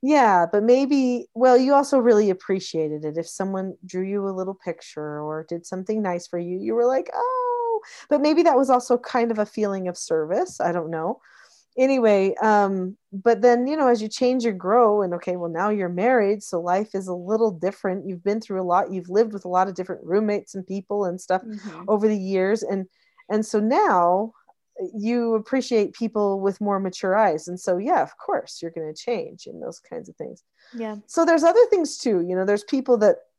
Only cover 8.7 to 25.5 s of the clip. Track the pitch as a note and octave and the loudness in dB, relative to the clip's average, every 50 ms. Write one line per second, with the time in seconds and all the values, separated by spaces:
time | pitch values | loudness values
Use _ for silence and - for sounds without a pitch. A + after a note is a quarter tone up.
8.7 | C4+ B3 B3 - B3 A#3+ A#3+ - - B3+ A#3 A#3 A3+ G#3+ G#3 G#3 _ - G#3 G3+ | 2 2 2 0 -2 -2 -2 -2 -2 -2 0 0 0 -2 -4 -4 _ -4 -4 -2
9.7 | G3 G3 F#3 F3+ F3 - - - F3 D#3+ D#3 D#3 F3 A3+ F4+ F#4 - - - F3 | -2 -4 -6 -6 -8 -8 -6 -4 -2 -2 -2 -2 -2 -2 -2 -4 -4 -4 -4 -2
10.7 | F3 F3+ E3 D#3 E3+ D#3+ D#3+ F3+ B3 - _ _ _ _ - _ _ _ _ _ | -2 -2 -4 -6 -6 -6 -4 -4 -6 -6 _ _ _ _ -20 _ _ _ _ _
11.7 | _ - C4 C4+ C#4 C4 A#3 A3 G#3 G3 F#3+ G3 E3+ - - A3 G#3+ G#3 G3+ G3 | _ 0 2 2 4 4 4 4 4 4 4 0 0 0 2 4 4 4 4 2
12.7 | G3 F#3+ F#3 F#3 G3+ _ _ _ - G3 F#3+ A#3+ A#3 G3+ G#3 B3 A#3+ A#3+ B3 C4 | 0 -2 -4 -6 -8 _ _ _ -14 -2 2 2 2 4 4 4 4 4 2 -2
13.7 | D4+ D#4 D4 B3+ A#3+ A3 G#3+ G#3+ - - C4 B3 B3+ C4 A3+ A#3 G3+ F#3 F3 F3+ | 0 0 2 2 2 2 0 -8 -4 -2 0 0 0 0 0 -2 -4 -4 -2 2
14.7 | G#3 B3 A#3+ A3 G#3 G#3 G3+ F3+ F3 E3+ - - F3+ F3+ F3 E3+ E3 E3 F#3 G#3 | 4 4 4 4 4 2 0 -2 -4 -6 -4 -6 -6 -4 -4 -6 -4 -2 -2 -2
15.7 | G#3+ G#3 F#3+ F3 F3 F3 G3 A#3+ C4 B3 G#3+ G3 G#3 G#3+ - - - F3 E3 F3 | 0 -2 -2 -4 -2 -2 0 2 2 2 2 2 0 -2 -4 -6 -6 -6 -2 0
16.7 | F3+ F#3+ G#3+ G#3+ _ F#3+ F#3+ F#3+ F3+ F3 F3 F3+ G#3+ A3 A3+ A3+ F#3+ E3 E3 F#3 | 0 0 0 -2 _ -8 -6 -6 -8 -8 -4 -2 0 2 2 0 0 -2 -4 -4
17.7 | G3+ - _ G3+ F3+ G3+ - G3 F#3+ F3 E3+ G3 G#3 A3+ A3 - G3+ F#3+ F#3 F3+ | -4 -4 _ -4 -4 -4 -6 -10 -10 -6 _ -4 -4 -4 -4 -6 -6 -4 -2 2
18.7 | F3 F#3 G3+ - F#3+ F#3 F3 F3+ F3+ G3+ A#3 A3+ G#3 G3+ - F3+ F3+ F3+ F#3 G3 | 2 2 0 0 -4 -10 -8 -2 2 2 2 2 0 -10 -10 -2 0 0 0 0
19.7 | F3+ F3 F3+ - F#3 - - D#3 E3+ G3+ A3 G#3 G#3 G3+ G3 _ - G3 F#3 _ | -2 -8 -8 -8 -8 -12 -6 -2 0 0 0 0 -2 -4 -6 _ -14 -14 -10 _
20.7 | F#3+ G3 F#3+ _ G3+ G#3 G3+ F3+ F3 F#3 - - F#3 F#3+ - A3+ G#3+ G#3 G3 G#3+ | -10 -10 -8 _ -4 -2 -2 -2 -4 -6 -4 -2 -4 -4 -2 -6 -16 -14 -14 -14
21.7 | D#3+ D#3+ F3+ G3+ G#3+ G#3 G#3 A3 G#3+ G3+ F#3 F#3+ G3 F#3+ F#3 F#3+ G#3 A3 - - | -16 -14 -2 0 0 2 4 2 2 2 -2 -2 0 0 2 2 0 0 -2 -4
22.7 | G3 G3 F#3+ - _ _ _ _ _ _ - _ G3+ G#3+ A3 - - G#3+ G#3 A3 | -4 -6 -6 -8 _ _ _ _ _ _ -10 _ -2 -2 -2 0 0 0 2 2
23.7 | B3+ E4+ G#4+ F#4 G#3+ F3+ F3 E3+ F3+ F#3+ G#3 A3+ - _ _ _ _ _ _ _ | 2 2 2 4 4 4 4 4 2 2 0 -4 -8 _ _ _ _ _ _ _
24.7 | _ - G4 F4+ C#4 A3 G3+ A3 A#3+ A#3+ A#3 A#3 A3+ A3 G#3+ - | _ -10 -10 -10 -8 -6 -4 -2 0 0 0 0 0 -2 -2 -2